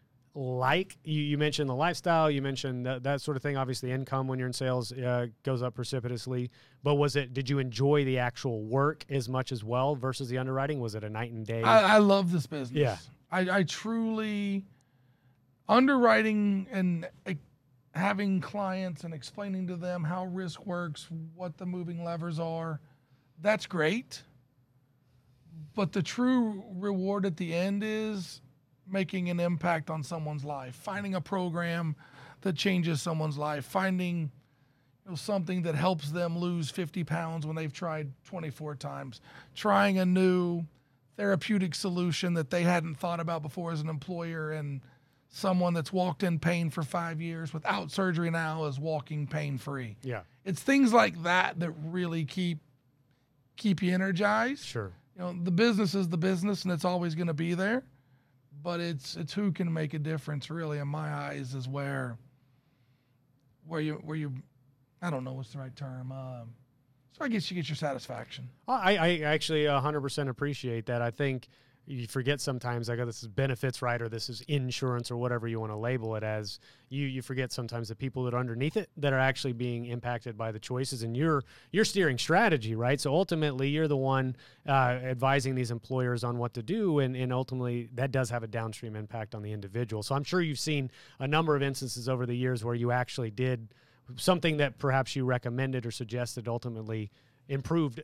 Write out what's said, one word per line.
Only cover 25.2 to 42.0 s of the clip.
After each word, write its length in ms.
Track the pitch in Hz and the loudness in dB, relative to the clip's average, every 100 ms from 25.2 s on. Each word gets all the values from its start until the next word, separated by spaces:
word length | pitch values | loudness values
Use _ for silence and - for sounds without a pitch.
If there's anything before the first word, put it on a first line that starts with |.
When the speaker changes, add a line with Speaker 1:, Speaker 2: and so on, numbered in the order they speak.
| _ _ - 160 151 - | _ _ -20 -18 -8 -2
Speaker 2:
But 160 | 190 | 0
the 100 | 202 | 0
true 600 | - - 247 254 226 202 208 | -2 2 4 4 2 -2 -8
reward 520 | 185 202 196 190 202 196 | -4 -2 0 0 2 0
at 120 | 156 | -2
the 160 | 175 | -2
end 300 | 170 190 202 | 0 0 0
is 580 | 214 214 214 208 170 - - _ _ _ - | 0 -2 -2 -4 -8 -14 -20 _ _ _ -4
making 400 | 190 190 190 175 | -2 0 0 0
an 100 | 175 | 2
impact 500 | 175 170 175 165 151 | 2 2 2 0 0
on 140 | 160 | -6
someone's 400 | 135 170 151 147 | -4 -4 -4 -4
life, 320 | 147 139 127 127 | -6 -6 -8 -10
finding 400 | - 196 202 185 | -6 -4 -2 -4
a 60 | |
program 720 | - 196 180 165 170 170 165 147 - - - - | -2 -2 0 -2 -2 0 -2 -4 -10 -20 -20 -4
that 140 | 196 160 | -2 0
changes 460 | 202 180 165 151 | 2 2 2 0
someone's 360 | 175 160 156 143 | 0 0 -2 -2
life, 280 | 147 147 135 | -2 -4 -2
finding, 680 | 190 190 180 180 175 151 - _ _ _ _ _ _ 190 | 0 2 2 0 -2 -4 -6 _ _ _ _ _ _ -12
you 60 | |
know, 40 | 165 | -8
something 460 | - 202 165 180 | -2 -2 0 0
that 120 | 170 151 | 0 2
helps 360 | 170 170 143 | 2 2 -2
them 260 | 165 175 170 | -2 -2 0
lose 320 | 180 170 143 | 0 0 -2
fifty 340 | - 165 185 | -4 -4 -4
pounds 420 | 160 156 165 165 151 | -2 -2 -2 -4 -4
when 100 | 160 | -4
they've 160 | 156 | -6
tried 380 | - 175 156 143 - - | -4 -6 -4 -6 -10 -12
twenty-four 500 | 185 160 - 151 139 | -8 -8 -8 -10 -8
times, 460 | 147 139 139 113 - - - - | -8 -8 -10 -14 -20 -20 -18 -2
trying 440 | 214 196 202 190 | 4 6 6 6
a 60 | 185 | 6
new 580 | 180 185 180 175 170 160 _ _ _ _ - | 6 6 6 4 0 -4 _ _ _ _ -2
therapeutic 580 | 202 190 - 208 185 - | 2 2 4 2 2 0
solution 580 | 196 175 | 0 2